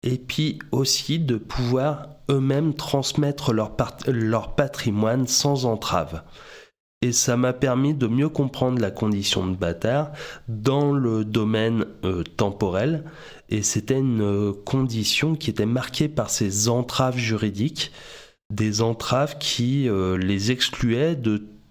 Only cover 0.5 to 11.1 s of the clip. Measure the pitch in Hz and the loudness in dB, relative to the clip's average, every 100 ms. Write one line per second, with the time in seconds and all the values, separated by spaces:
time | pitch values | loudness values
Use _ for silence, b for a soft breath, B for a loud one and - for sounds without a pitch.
0.5 | 156 - 131 135 - - 160 151 113 - | -2 -4 0 2 0 0 -2 0 0 -2
1.5 | 123 123 127 143 147 - - - 139 135 | -2 2 2 2 -2 -10 -14 0 2 4
2.5 | 135 156 143 - 139 131 - 143 143 - | 2 2 0 0 0 2 0 0 0 0
3.5 | 110 107 - 120 - - 123 110 110 - | 0 0 -2 -4 -2 -2 0 2 0 0
4.5 | - 139 - 120 104 110 123 123 - 143 | -2 -2 -2 -2 2 2 2 0 0 2
5.5 | 139 127 110 - 92 78 82 - B B | 2 2 0 0 -2 -2 -8 -12 B B
6.5 | B B _ _ _ 123 117 - 120 127 | B B _ _ _ 0 2 2 2 2
7.5 | 127 135 123 139 151 117 120 147 151 135 | 2 2 4 2 2 2 2 2 2 -2
8.5 | - 127 127 101 - 110 101 98 101 92 | 0 0 2 0 0 0 0 0 0 0
9.5 | 92 87 87 110 135 151 151 B B - | 0 -2 0 0 0 -2 -8 B B -8
10.5 | 110 110 139 147 139 123 | -2 0 2 2 2 2